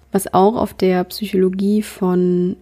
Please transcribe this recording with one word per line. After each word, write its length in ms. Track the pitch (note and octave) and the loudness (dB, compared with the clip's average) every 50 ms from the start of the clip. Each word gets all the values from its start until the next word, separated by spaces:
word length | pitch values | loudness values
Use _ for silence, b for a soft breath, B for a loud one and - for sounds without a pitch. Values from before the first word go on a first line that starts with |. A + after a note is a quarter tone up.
| _ _ | _ _
was 200 | - G3 - - | -4 -4 -2 0
auch 240 | - F3+ F#3+ G#3+ A#3+ | 2 4 4 4 2
auf 180 | B3+ G#3+ - - | 0 -4 -6 -4
der 300 | - F#3+ F#3 F#3 F3+ F3+ | -2 0 0 2 0 -2
Psychologie 800 | - - - G#3 F#3+ - F#3 F#3 F#3 F#3 F#3+ G3 G3+ G#3 G#3+ | -4 -8 -10 -8 -4 0 0 0 0 0 -2 0 0 0 0
von 720 | G#3 - - - F#3+ F3+ F3+ F3+ F3+ F3+ F3+ F3+ F3+ F3+ - - | -2 -4 -6 -4 -2 0 2 2 2 2 2 0 0 -2 -4 -8